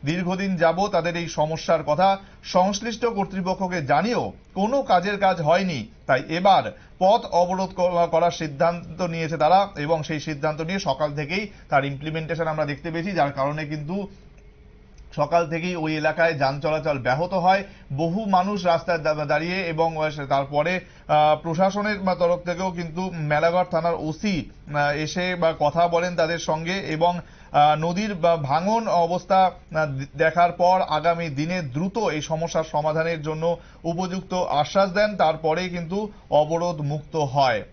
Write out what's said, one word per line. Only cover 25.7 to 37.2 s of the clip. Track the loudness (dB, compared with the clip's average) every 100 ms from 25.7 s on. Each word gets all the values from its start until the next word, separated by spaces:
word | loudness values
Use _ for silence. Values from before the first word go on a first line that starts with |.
| 2 2
বলেন | 2 0 0
তাদের | 0 0
সঙ্গে | -2 -4 -2
এবং, | -4 -4 0 0 0 -8 -20 -2
আহ, | 4 6 4
নদীর | 0 -2 -4 0
বা | 2 2
ভাঙন | 2 0 2 0 2
অবস্থা, | 2 2 0 2 4 4
আহ, | 0 -8 -4 -2
দে-, | -4 -8 0
দেখার | 2 4 2
পর | 4 4 4
আগামী | 2 0 0 0 -2
দিনে | -4 -2 -2
দ্রুত | -4 -4 -4 -2
এই | -2 -2
সমস্যার | -4 -4 -2 -2 -2
সমাধানের | -2 0 0 -2 -2
জন্য | -4 -2 -2 -2 -6 -10
উপযুক্ত | -6 -4 -4 -6 -4
আশ্বাস | -2 0 0 0 2 2
দেন। | 2 0 2
তারপরেই | 2 2 0 0 -2
কিন্তু | -6 -6 -6 -6 -10 0
অবরোধ | 2 2 0 -2 -2
মুক্ত | -4 -4 -4
হয়। | -4